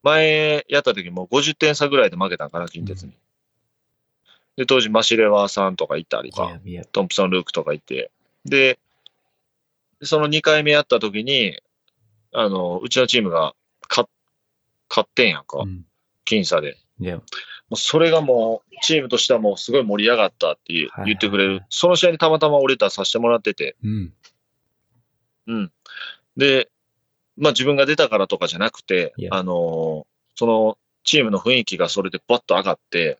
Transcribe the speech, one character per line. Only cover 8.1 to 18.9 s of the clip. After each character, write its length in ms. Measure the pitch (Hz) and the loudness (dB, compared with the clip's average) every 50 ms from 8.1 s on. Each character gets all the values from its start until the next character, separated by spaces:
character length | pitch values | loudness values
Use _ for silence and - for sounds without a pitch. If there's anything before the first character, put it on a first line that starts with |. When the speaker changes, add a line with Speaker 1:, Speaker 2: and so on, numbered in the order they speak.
| _ _ _ _ _ _ _ | _ _ _ _ _ _ _
Speaker 1:
で、 340 | 139 139 139 135 131 123 _ _ _ _ _ _ - _ _ _ _ _ _ _ _ _ _ _ _ _ _ _ _ _ _ | 0 2 4 4 4 2 _ _ _ _ _ _ -20 _ _ _ _ _ _ _ _ _ _ _ _ _ _ _ _ _ _
そ 180 | - - 156 151 | -4 -2 0 0
の 80 | 151 | 0
二 140 | 147 151 156 | 0 -2 0
回 220 | - 156 151 151 151 | 2 4 2 4 4
目 80 | 147 | 4
や 120 | 147 147 147 | 2 2 4
っ 40 | |
た 140 | _ 123 113 | _ 0 0
時 240 | 107 107 98 107 110 | 0 -2 -6 -6 -4
に、 340 | 131 139 131 113 95 - - _ _ _ _ _ _ _ _ _ _ _ _ _ _ | -2 -2 0 -2 -2 -4 -10 _ _ _ _ _ _ _ _ _ _ _ _ _ _
あ 160 | - 120 113 | -4 -2 -2
の、 320 | 101 95 92 90 87 87 92 | 0 -2 -2 -4 -4 -4 -6
う 80 | 120 | -6
ち 100 | 127 - 131 | -2 0 0
の 80 | 127 | 0
チ 120 | 120 - 123 | 2 2 0
ー 40 | 107 | 0
ム 60 | 92 | 0
が 260 | 82 82 78 73 _ _ _ _ _ _ - _ | 0 0 0 -2 _ _ _ _ _ _ -10 _
勝-、 180 | - - 110 _ _ _ _ _ _ _ _ _ _ _ _ _ _ _ _ _ | -2 -2 -2 _ _ _ _ _ _ _ _ _ _ _ _ _ _ _ _ _
勝 160 | - 113 104 | -4 -4 -4
っ 40 | _ | _
て 180 | _ - 123 | _ 0 2
ん 40 | 104 | 2
や 100 | 80 73 | 0 -4
ん 20 | - | -10
か。 160 | - - 71 | -12 -10 -8
Speaker 2:
う 60 | - | -8
ん。 200 | 98 95 90 85 _ _ _ _ _ _ _ _ | -8 -10 -14 -16 _ _ _ _ _ _ _ _
Speaker 1:
僅 200 | - 113 107 92 | -2 -2 -2 0
差 160 | - 90 80 | 0 0 -2
で。 160 | 76 71 67 _ _ _ _ - | -2 -4 -12 _ _ _ _ -12
Speaker 2:
い 40 | 90 | -10
や。 120 | 90 87 | -10 -10
Speaker 1:
も 60 | - _ - - - - - - - _ _ | -10 _ -14 -16 -16 -14 -16 -20 -20 _ _
う 40 | 110 | -8
そ 240 | - - - - 156 | -6 -4 0 2 2
れ 100 | 165 165 | 4 4
が 120 | 160 160 | 4 2
も 420 | 151 135 123 120 113 113 113 - _ _ | 2 2 2 2 2 0 -2 -4 _ _
う、 40 | - - | -10 -4
チ 180 | - - | -2 0